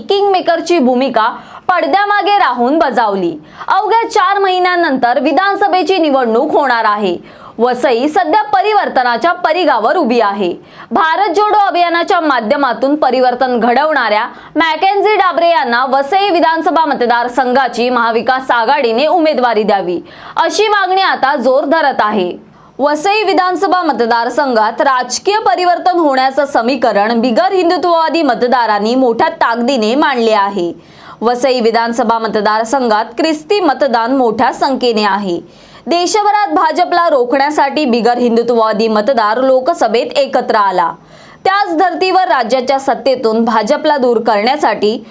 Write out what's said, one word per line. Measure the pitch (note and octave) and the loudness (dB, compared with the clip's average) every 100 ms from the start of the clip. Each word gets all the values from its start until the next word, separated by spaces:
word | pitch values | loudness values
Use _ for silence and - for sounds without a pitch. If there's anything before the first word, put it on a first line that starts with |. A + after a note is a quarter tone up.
| - | -2
किंगमेकरची | G4 G4+ F#4 E4+ E4 D#4+ F4 | 0 2 0 0 -2 0 0
भूमिका | B3 B3 C4+ A#3 A3+ C4+ - - - | 2 0 0 0 -2 -4 -16 -12 -4
पडद्यामागे | F4+ D#4 F#4+ G4+ G#4 F#4 G4+ | -2 0 0 0 0 0 2
राहून | D4+ A#3+ A#3+ D#4+ | 0 0 0 0
बजावली. | B3+ A#3+ A3 F#3+ E3+ D#3+ - - - | 0 0 -2 -2 -4 -6 -14 -12 -2
अवघ्या | F#4+ G#4+ A4+ A4+ | -2 2 0 0
चार | G#4+ F#4 G4+ | 0 0 0
महिन्यांनंतर | G4 F4+ F4+ F4 E4 C4 A#3+ B3+ | 0 0 0 0 0 0 0 0
विधानसभेची | C4+ C#4+ G4 G4+ G4+ F#4 - F#4+ | 0 0 0 0 0 0 0 0
निवडणूक | D#4 C4+ A#3 A3+ - | 2 2 2 0 0
होणार | - C4+ A#3 | 0 2 0
आहे. | G#3+ G#3 G3 E3+ - - - - | 0 0 -2 -4 -10 -20 -14 -2
वसई | B3 A#3+ D4 A3+ D4 | -2 0 0 0 0
सध्या | F#4 D#4 G#4 | 0 2 0
परिवर्तनाच्या | G#4 F#4+ G#4 G#4 C#4+ B3 B3 A#3 E4 | 0 0 2 0 0 0 0 0 0
परिघावर | F4 E4 E4+ D#4+ A#3 A3+ F4+ | 0 0 0 2 2 0 0
उभी | A#3+ A#3+ | 0 2
आहे. | G#3 G#3 F3 - - - - | 0 0 -4 -6 -14 -20 -6
भारत | A3+ D#4+ E4+ G#4 | -2 0 0 0
जोडो | F4+ G#4+ G4+ | 0 2 2
अभियानाच्या | G4 E4+ E4+ E4+ E4+ F4 | 2 0 0 0 0 0
माध्यमातून | D#4 B3+ G#3+ C#4+ C4 A3+ C4+ D4+ | 0 0 0 0 0 0 0 0
परिवर्तन | C4+ C4 B3 B3 C4 A#3+ | 0 2 0 0 0 0
घडवणाऱ्या | A#3 A#3+ D#4 D4 A3+ G#3 C4 - - D4+ | 2 2 2 0 0 -2 -2 -10 -8 -2
मॅकेन्झी | E4 D#4 F#4+ G4+ G4+ G#4 | -2 0 0 2 2 2
डाबरे | F#4+ E4 E4+ | 0 2 2
यांना | E4 B3 A#3+ | 2 0 -2
वसई | C4 C4+ C#4 G4 G4+ | 0 0 0 0 0
विधानसभा | E4+ D#4+ E4 E4 D4+ | 2 2 0 0 0
मतदारसंघाची | D4+ A#3 A#3 A#3+ A#3+ C#4 B3 B3+ B3+ - B3 | 0 0 0 0 -2 -2 0 0 0 -2 -2
महाविकास | B3 A#3 A3+ A#3+ C4 B3+ | 0 0 -2 -2 -2 0
आघाडीने | A#3+ A3+ D4 A#3+ A3+ D4+ | 0 2 0 0 0 0
उमेदवारी | F4+ D#4 C4 B3 G#3+ | 2 0 0 0 0
द्यावी, | G#3+ G3 F3 E3+ - - - - | 0 0 -2 -6 -10 -20 -10 -4
अशी | E4 F4 G#4+ | -2 0 0
मागणी | G#4 F#4 F#4+ | 0 0 0
आता | F#4 B3+ C4+ D4 | 0 0 0 0
जोर | A#3+ C4 | 0 0
धरत | D4+ D#4+ C#4 A3+ | 2 0 0 0
आहे. | G#3+ G#3+ F3 - - - - - | -2 -2 -4 -6 -16 -20 -16 -4
वसई | C#4+ D4 G4 G#4+ | -2 0 0 0
विधानसभा | F#4+ F#4+ F#4 F4+ G4 F4+ | 0 0 0 0 0 0
मतदारसंघात | E4 A#3+ A#3 A#3 A#3 C#4 C#4 A3+ G#3+ A#3 | 0 0 0 0 -2 -2 0 0 0 0
राजकीय | C#4+ B3+ B3 - - G#4 | 0 0 -2 -4 -2 0
परिवर्तन | A4+ F4 F4 E4+ F4+ F4 | 0 0 0 0 0 2
होण्याचं | D4+ C4 C4 C4 C#4+ | 2 2 0 0 0
समीकरण | C4+ A3+ C4+ A#3+ G3+ G#3+ A#3 | 0 0 0 0 0 0 0
बिगर | B3 A#3 F#4+ | 0 2 0
हिंदुत्ववादी | F#4+ E4+ F4+ F4+ E4 E4 D#4 | 2 0 0 0 2 2 0
मतदारांनी | C#4+ G#3+ A#3+ B3 A3 G#3 G#3+ | 0 0 0 0 0 0 0
मोठ्या | B3+ B3+ A3+ D#4+ D#4+ | 2 2 2 -2 0
ताकदीने | C4 A#3 A#3+ C4 G#3+ | -2 0 0 0 0
मांडले | C4+ D#4+ B3 A3+ | 0 0 0 0
आहे. | G#3 G3 G3 E3+ D#3+ - - - - | 2 0 -2 -4 -6 -16 -20 -20 -4
वसई | A3 B3 C4 B3+ | -2 0 0 2
विधानसभा | A3+ A3+ A#3 A#3 A3 A3+ | 2 2 -2 -2 0 0
मतदारसंघात | A3 G#3+ G#3 G#3+ A3+ C#4 A#3+ G#3 A#3 - | -2 -2 0 0 0 0 0 0 -2 -2
ख्रिस्ती | D#4+ D#4 - G4+ | -2 -2 -2 0
मतदान | E4+ B3+ C#4 A#3 A#3 C4+ | 0 0 0 0 0 0
मोठ्या | A#3 G#3+ B3 | 0 0 0
संख्येने | D4 D4 A#3+ B3 A3 | 0 -2 0 0 0
आहे. | G#3 G3 G3 F3 - - - - A#3+ | 0 -2 -4 -6 -8 -20 -20 -12 -2
देशभरात | E4+ F4+ G#4+ G#4 G#4 G4+ | -2 0 0 0 0 0
भाजपला | D#4 D#4+ D#4 F4 F4 E4+ | 0 0 0 0 0 2
रोखण्यासाठी | C#4 B3 C#4 C#4+ D4+ C#4+ D4+ | 2 0 0 0 0 0 0
बिगर | D4 A#3 A3+ A#3+ | 0 0 0 0
हिंदुत्ववादी | A#3+ A#3 A#3 A#3 A3 G#3 A3+ | 0 0 0 0 0 0 0
मतदार | G#3+ G#3+ A#3 G#3 A#3 | 0 0 0 0 0
लोकसभेत | C4 C4 D4 - A#3 A3+ D4+ C#4+ | 2 2 0 0 0 0 -2 -2
एकत्र | C4 B3+ A3+ A3 | -2 -2 0 0
आला. | G3 F3+ E3+ - - - - - | 0 0 -2 -4 -16 -20 -20 -6
त्याच | F#4+ G4 G4+ D#4+ | -2 0 0 0
धर्तीवर | F#4 E4+ F#4+ F#4 F4+ | 0 0 0 2 2
राज्याच्या | C#4 A3 C4 B3+ C4+ | 0 0 -2 0 -2
सत्तेतून | C4+ G3 C4+ B3 A3 A3 | 0 -2 0 0 0 0
भाजपला | A#3 A3+ G#3+ D4 D4+ D4 | 0 0 0 0 0 0
दूर | B3 A3+ | 2 0
करण्यासाठी | A3+ G#3 A3+ D4+ C#4+ G#3 G#3 A#3 - | 0 0 0 0 0 0 -2 -2 -8